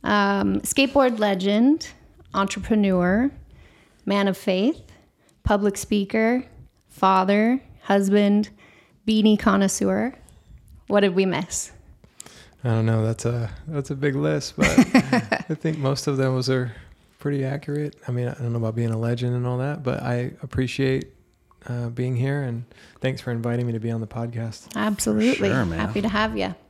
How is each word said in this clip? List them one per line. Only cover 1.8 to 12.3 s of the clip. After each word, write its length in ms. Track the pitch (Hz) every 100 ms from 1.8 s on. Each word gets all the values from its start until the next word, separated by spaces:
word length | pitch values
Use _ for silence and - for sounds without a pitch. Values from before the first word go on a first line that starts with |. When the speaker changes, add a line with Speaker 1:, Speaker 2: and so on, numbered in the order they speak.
| - - - - -
Speaker 1:
entrepreneur, 960 | - 196 - 190 220 202 185 180 202 269 - - - - _ _ _ -
man 220 | 202 196
of 80 | 185
faith, 440 | - 185 214 339 - - _ _ _ _
public 320 | - 208 202 196
speaker, 680 | - 208 196 220 220 247 254 - - _ _
father, 720 | - 190 190 190 202 226 262 - -
husband, 680 | - 202 196 202 202 208 214 - - - _ _ -
beanie 320 | 220 214 214
connoisseur. 760 | - 196 196 - 196 190 226 - - - _ - - - _
What 120 | 202
did 140 | 202
we 120 | 180 190
miss? 440 | 170 180 - - - - - - _ -